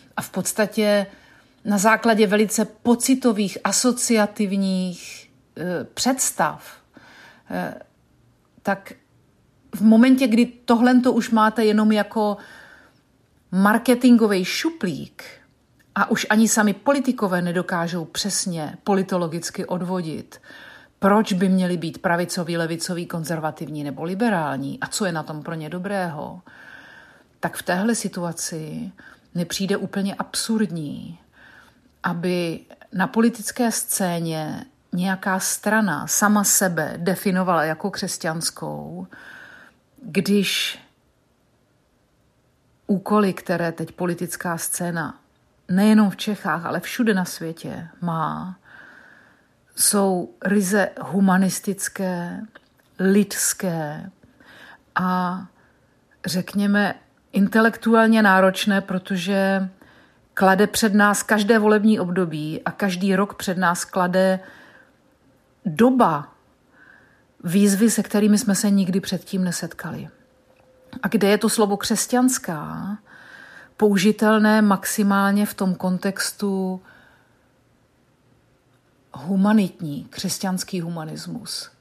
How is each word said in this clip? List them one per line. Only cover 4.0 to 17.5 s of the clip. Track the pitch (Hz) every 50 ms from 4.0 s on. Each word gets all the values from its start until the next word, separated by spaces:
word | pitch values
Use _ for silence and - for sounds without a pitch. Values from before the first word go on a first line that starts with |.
| - - 233 214 208 208 - - 208 185 202 196 190 190 190 185 185 180 175 - - - - - - _ _ _ _ _ _ -
eh, | 156 180 180 151 117 - -
představ, | - - 247 269 262 - - - - 165 151 147 - - - - - _ _ _ - - - - - - - - _ _ -
eh, | - 180 - - - - - _ _ _ _ _ _ _ _ _ _ _ _ _ _ _
tak | - 202 196 196 - - - _ _ _ _ _ _ _ _ _ _ _ _ _ _ _ -
v | -
momentě, | 202 220 220 220 247 262 262 262 277 220
kdy | 226 226 240
tohleto | 240 - - - - 240 220 247 247 254 247 254 254 220
už | 233 - -
máte | 226 220 214 214 214 247 220
jenom | 214 208 220 214 214
jako | 214 208 202 208 - 226 208 208 202 - - - - - - - - - _ _ _ _ _ _ _ _ _ _ _ _ _ -
marketingový | 180 185 196 202 220 233 240 262 240 247 254 247 240 220 226 202 202 185 185
šuplík | - - - - 330 330 - - 180 139 - 143 - _ - - - - - _ _ _ _ _ _ _ _ _ _ -
a | 196 - -
už | 233 - - -
ani | 214 214 226 208
sami | - 226 208 208 190
politikové | - - 277 302 285 - 262 247 - 214 180 185 180
nedokážou | 175 175